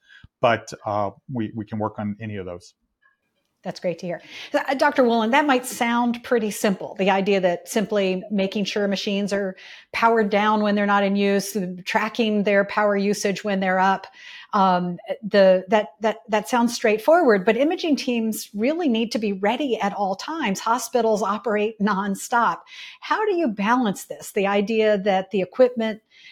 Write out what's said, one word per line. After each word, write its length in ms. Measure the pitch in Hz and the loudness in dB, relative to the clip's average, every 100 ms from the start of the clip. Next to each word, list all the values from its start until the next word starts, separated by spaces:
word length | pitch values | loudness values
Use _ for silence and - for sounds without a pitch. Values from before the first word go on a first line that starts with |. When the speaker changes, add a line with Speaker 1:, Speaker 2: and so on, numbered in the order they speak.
| _ - - _ | _ -20 -20 _
Speaker 1:
but, 320 | 123 110 - - - | 0 0 -2 -12 -6
uh, 260 | 104 98 - - | -4 -4 -6 -10
we, 220 | 127 110 110 | -8 -6 -8
we 80 | |
can 160 | 101 107 | -10 -6
work 180 | 107 113 | -6 -6
on 200 | 104 104 | -8 -8
any 160 | 110 104 | -10 -10
of 100 | 90 | -10
those. 280 | 87 - _ _ _ _ _ _ _ _ _ | -12 -16 _ _ _ _ _ _ _ _ _
Speaker 2:
That's 160 | 190 - | -14 -8
great 200 | 185 170 | -6 -6
to 60 | 180 | -8
hear. 160 | 165 - - - | -10 -12 -18 -6
Uh, 220 | 285 - 269 | -4 -2 0
Doctor 280 | 294 285 | 0 4
Woolen, 280 | 247 233 220 | 4 2 2
that 140 | 269 302 | 2 4
might 200 | 254 254 | 2 0
sound 580 | - 233 240 240 233 | -4 0 0 0 -2
pretty 280 | - 240 208 | -2 0 0
simple, 440 | 202 214 190 143 - | -2 0 -2 -4 -2
the 100 | 196 | 2
idea 320 | 196 196 196 | 2 2 2
that 260 | 180 175 - | 2 0 -4
simply 560 | 233 190 208 190 185 - | -4 0 0 0 -2 -2
making 340 | 208 190 214 190 | -2 -2 -2 -4
sure 220 | 214 202 | -2 -2
machines 460 | 190 - 196 202 | -2 -2 -2 -2
are 240 | 202 196 185 - - - | -2 -4 -8 -16 -20 -12
powered 380 | - 226 226 208 | 0 2 4 2
down 320 | 202 214 214 | 2 2 2
when 140 | 208 208 | 2 0
they're 100 | 202 | 2
not 180 | 202 | 2
in 120 | 196 202 | 2 2
use, 420 | 202 196 196 214 180 180 | 2 0 -2 -4 -6 -8
tracking 600 | - 220 214 - 220 214 | -4 -2 -2 -2 0 0
their 200 | 202 202 | 2 2
power 320 | 202 - 208 202 | 2 0 0 2
usage 480 | 196 202 202 185 | 0 0 -2 -4
when 160 | 214 190 | -4 -2
they're 200 | 190 185 | 0 2
up. 280 | 190 190 - - - - - | 2 0 -4 -20 -20 -20 -4
Um, 460 | 208 190 180 180 175 - 190 | 2 4 2 0 -6 -8 -10
the, 440 | 208 202 190 185 185 | 0 6 6 6 2
that, 220 | 214 214 - | 0 0 -4
that, 200 | 220 214 - | -4 -4 -2
that 180 | 214 208 | -2 0
sounds 260 | 247 240 | 0 0
straightforward, 680 | 240 226 214 220 339 294 202 | 0 0 2 4 4 6 4
but 140 | 185 226 | 4 2
imaging 400 | 285 370 339 262 | 2 0 0 -2
teams 520 | - 240 220 208 - | 0 -2 -2 -4 -8
really 340 | 202 240 330 330 | -4 -2 0 0
need 240 | 226 226 | 0 0
to 80 | 233 | -2
be 140 | 214 | -2
ready 440 | 196 202 247 294 220 | 0 0 0 -2 -2
at 140 | 202 | -2
all 240 | 190 196 190 | -2 -4 -4
times. 460 | - 320 240 190 | -8 -4 -2 -2
Hospitals 600 | 220 247 - 240 226 208 | -2 -2 0 0 2 2
operate 560 | 202 214 240 208 214 220 | 0 -2 -2 -2 -2 -2
nonstop. 800 | 202 190 202 196 - 240 214 165 - - - - | 0 0 -2 -4 -2 0 2 0 -8 -20 -20 -12
How 240 | - 330 440 | -4 -2 0
do 100 | 349 | 0
you 140 | 311 | 0
balance 560 | 202 202 254 226 185 - | 0 0 2 0 -2 -8
this? 260 | 151 - | -14 -8
The 160 | 214 196 | -2 0
idea 500 | 208 202 220 214 208 | 0 0 2 2 2
that 320 | 202 190 190 | 2 0 0
the 100 | 208 | -2
equipment 600 | 180 - 247 247 220 214 _ _ - | -2 2 2 2 -4 -4 _ _ -20